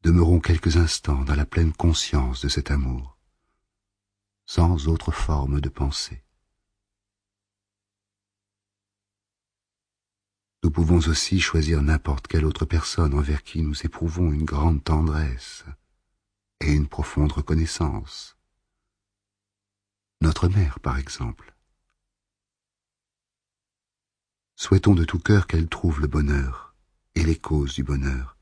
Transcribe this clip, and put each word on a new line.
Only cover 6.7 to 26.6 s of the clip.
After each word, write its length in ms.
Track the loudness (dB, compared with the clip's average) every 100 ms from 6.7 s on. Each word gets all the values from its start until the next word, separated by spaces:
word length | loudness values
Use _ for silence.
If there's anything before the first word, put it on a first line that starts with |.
| _ _ _ _ _ _ _ _ _ _ _ _ _ _ _ _ _ _ _ _ _ _ _ _ _ _ _ _ _ _ _ _ _ _ _ _ _ _ _
Nous 80 | -2
pouvons 280 | 2 4 4 4
aussi 300 | 0 0 0
choisir 420 | 2 0 2 2
n'importe 460 | 2 2 0 -6 -2
quelle 180 | 0 0
autre 180 | -2
personne 480 | -2 -2 -2 0 0
envers 300 | 2 0 -2
qui 200 | -4 -4
nous 220 | -4 -4
éprouvons 480 | -6 -4 -6 0 0
une 120 | 0
grande 380 | -2 0 2 2
tendresse 840 | 0 0 2 0 -2 -6 -12 -18 -18 -20 _ _ _ _ _ _ _ _
et 120 | 0
une 160 | 2 0
profonde 440 | -4 -4 0 0
reconnaissance. 1040 | 0 0 0 0 -2 -4 -4 -10 -16 -20 _ _ _ _ _ _ _ _ _ _ _ _ _ _ _ _ _ _ _
Notre 260 | 0 2 2
mère, 320 | 2 0 -2
par 180 | -4 -4
exemple. 560 | -6 -8 -10 -10 -20 _ _ _ _ _ _ _ _ _ _ _ _ _ _ _ _ _ _ _ _ _ _ _ _ _ _ _ _ _ _ -14
Souhaitons 380 | 2 2 4
de 100 | 4
tout 140 | 2 -2
cœur 280 | 2 2 4
qu'elle 220 | -2 -2
trouve 320 | -2 -2 -2
le 60 | -2
bonheur 680 | -2 0 0 -2 -8